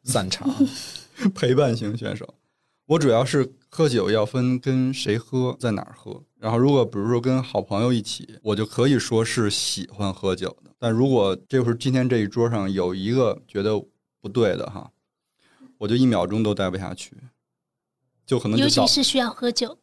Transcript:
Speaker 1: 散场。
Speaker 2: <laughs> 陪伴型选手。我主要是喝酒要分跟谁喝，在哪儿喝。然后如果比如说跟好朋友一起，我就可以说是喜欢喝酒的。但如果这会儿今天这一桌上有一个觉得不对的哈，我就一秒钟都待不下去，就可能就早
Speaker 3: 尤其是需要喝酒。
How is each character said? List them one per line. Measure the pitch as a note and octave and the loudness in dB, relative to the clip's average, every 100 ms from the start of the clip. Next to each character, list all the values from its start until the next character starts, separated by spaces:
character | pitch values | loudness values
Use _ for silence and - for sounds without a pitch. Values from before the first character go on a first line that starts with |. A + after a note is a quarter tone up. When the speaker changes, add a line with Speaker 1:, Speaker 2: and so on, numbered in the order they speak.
Speaker 1:
散 | - A2 - | -4 -4 -2
场。 | - C4+ C4+ C4+ - - | -4 -4 0 -2 -2 -14
Speaker 2:
<laughs> | - - - A3 | -16 -18 -2 -2
陪 | - B2 | 0 0
伴 | C3 C3+ A2+ | 2 2 0
型 | G#2 A#2 | -4 -6
选 | G#2 G2 | -8 -10
手。 | - - _ _ _ _ - | -12 -20 _ _ _ _ 0
我 | F#3 | 2
主 | C#3 | 4
要 | A2+ | 4
是 | C3 D3 B2+ - _ | 2 0 -2 -6 _
喝 | - D3+ | 0 2
酒 | A#2 F#2+ | 2 2
要 | G#2+ | 2
分 | G#2+ C3 B2+ B2+ | 0 0 0 0
跟 | C3+ C3 C3 | 0 0 0
谁 | C3 - A2 | -2 -2 -2
喝， | - C3 B2+ - | -2 -2 -2 -2
在 | A#2+ | -2
哪 | G#2 | -2
儿 | - - | -6 -16
喝。 | G#2 - _ - | -16 -16 _ -8
然 | A2 | -2
后 | A#2 | 4
如 | C3+ | 6
果 | C#3 | 6
比 | A2 G2+ | 2 0
如 | A2 | 0
说 | A#2+ | 0
跟 | B2+ C3 | 0 -2
好 | B2 G#2 | -2 -4
朋 | F#2 G2+ | -2 -2
友 | A#2+ | 0
一 | A#2+ | 0
起， | G2+ - F2 - | -2 -10 -12 -10
我 | G#2+ G2+ | -2 -2
就 | G#2+ | -2
可 | A2+ C3+ | 0 2
以 | B2+ | 2
说 | - A2+ | 2 0
是 | A2+ B2 G#2 | 0 0 0
喜 | - - - - | 0 -4 -6 -8
欢 | - G2 | -6 -6
喝 | F#2 F#2+ F2+ | -4 -4 -2
酒 | F#2 - | -6 -10
的。 | - - | -20 -6
但 | A#2 | -2
如 | A2+ C3+ | 2 4
果 | B2 G2 F#2 - | 4 2 0 -2
这 | C3 | 0
会 | A#2+ | 0
儿 | |
今 | A#2 C3 | 0 0
天 | C3 B2+ | 0 2
这 | A#2+ | 0
一 | G2+ | 0
桌 | A#2+ A#2 | 0 0
上 | A2 F#2+ | 0 -2
有 | F#2+ F2+ | -2 -2
一 | F#2+ G2 | -2 -2
个 | C3 A2+ D#2 - | 0 0 -2 -6
觉 | G2+ | -4
得 | G#2 G#2 - _ _ _ | -2 -2 -6 _ _ _
不 | G#2 | -6
对 | A#2+ G#2+ F2 | 0 2 0
的 | - | -6
哈， | G2+ - _ _ _ _ _ _ _ - - | -12 -18 _ _ _ _ _ _ _ -20 -8
我 | G#2 | 0
就 | A#2+ | 4
一 | |
秒 | B2+ G2+ F2+ | 4 4 0
钟 | G#2+ | 0
都 | G#2+ | 0
待 | G2+ F#2 | 0 -2
不 | F2+ | -4
下 | G2 | -8
去， | - - - B2+ _ _ _ _ _ _ _ _ _ - | -12 -16 -20 -20 _ _ _ _ _ _ _ _ _ -2
就 | B2+ | -2
可 | G#2+ | 0
能 | A2+ | 2
就 | C#4+ | 2
早 | - | 4
Speaker 3:
尤 | - | 2
其 | |
是 | C#4+ | 2
需 | B3+ C4 | 2 0
要 | A#3+ | -2
喝 | - A#3+ | -4 -4
酒。 | A#3 A#3 - | -4 -6 -10